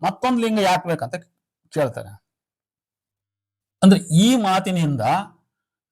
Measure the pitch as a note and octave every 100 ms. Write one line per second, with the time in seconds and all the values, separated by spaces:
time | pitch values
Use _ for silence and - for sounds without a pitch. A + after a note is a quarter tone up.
0 | E3+ F#3+ B3+ B3 A3+ A3 F#3+ F3+ F3 D#3+
1 | B2+ F3+ - _ _ _ _ D#3+ C3+ A2+
2 | G#2 G#2 _ _ _ _ _ _ _ _
3 | _ _ _ _ _ _ _ _ F#3+ G3
4 | - D#3+ A3 B3+ G3 F#3+ F#3 F3+ D#3 C3+
5 | A2 E3+ - _ _ _ _ _ _